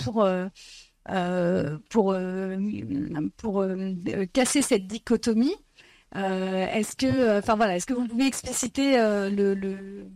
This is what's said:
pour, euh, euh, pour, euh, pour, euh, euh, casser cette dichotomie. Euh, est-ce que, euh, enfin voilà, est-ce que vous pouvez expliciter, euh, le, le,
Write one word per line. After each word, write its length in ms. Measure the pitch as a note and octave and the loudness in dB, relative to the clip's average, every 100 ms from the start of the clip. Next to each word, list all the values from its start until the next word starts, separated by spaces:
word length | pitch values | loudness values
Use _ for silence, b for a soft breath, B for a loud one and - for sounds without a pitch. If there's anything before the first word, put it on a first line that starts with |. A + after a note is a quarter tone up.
pour, 180 | B3 A3+ | -4 2
euh, 240 | G3 F#3 F#3 B B B B B - | 2 2 -4 B B B B B -6
euh, 680 | F#3+ F3 F3+ F3 F#3 - D3+ - | -4 -2 0 0 0 -2 -6 -2
pour, 220 | A3 G3 | 2 2
euh, 440 | F#3 F#3 F#3 F#3+ F#3+ G3+ G#3 A3 F#3 G3 F3 F3 - | 2 -2 -4 -4 -4 -4 -4 -6 -4 -4 -4 -6 -6
pour, 240 | A3+ G3 | -4 -2
euh, 320 | F#3+ F#3 F#3+ F#3 F#3+ | -2 -2 -6 -6 -4
euh, 160 | G3+ F#3+ | -4 -2
casser 300 | - B3+ C#4+ | 2 2 2
cette 240 | C4 A3 F#3+ | 2 0 0
dichotomie. 720 | A3 - A3+ A#3 A3 C4+ G4+ _ b b b b - | -10 0 0 2 2 2 0 _ b b b b -6
Euh, 500 | G3 F#3 F#3+ F#3+ F#3 | -2 -2 -2 -2 0
est-ce 240 | A3 G#3+ - | 0 -2 0
que, 100 | C4 | 0
euh, 320 | C4 A#3+ G3+ | 4 4 4
enfin 160 | G3+ | 2
voilà, 220 | G#3+ A3 F3+ | 2 2 0
est-ce 100 | - | -2
que 60 | |
vous 160 | B3 A#3+ | -2 -2
pouvez 180 | A#3 C4+ | 2 0
expliciter, 720 | - - B3+ A#3+ - C#4 B3+ | 0 -6 -4 -4 0 4 4
euh, 300 | A3 G#3 G3 | 4 2 0
le, 260 | G3+ G3 | 2 2
le, 540 | G3 G3 G3 G3 G3+ G3 | 0 -4 -8 -12 -14 -16